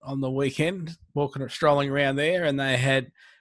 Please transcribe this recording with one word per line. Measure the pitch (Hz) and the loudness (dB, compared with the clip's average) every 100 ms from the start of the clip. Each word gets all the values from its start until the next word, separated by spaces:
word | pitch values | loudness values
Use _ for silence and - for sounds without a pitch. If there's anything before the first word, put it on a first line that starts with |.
on | 135 139 | -8 -4
the | 131 | -2
weekend, | 131 139 - 160 190 160 165 - | 0 -2 0 -2 -2 -10 -12 -8
walking, | 143 143 135 131 | -4 -4 -4 -8
strolling | - 151 143 139 | 0 4 4 2
around | 139 139 139 | 0 0 0
there, | 151 180 | 0 0
and | 160 139 | 0 0
they | 135 123 | 0 2
had, | 135 131 127 _ - - | 2 2 -2 _ -20 -20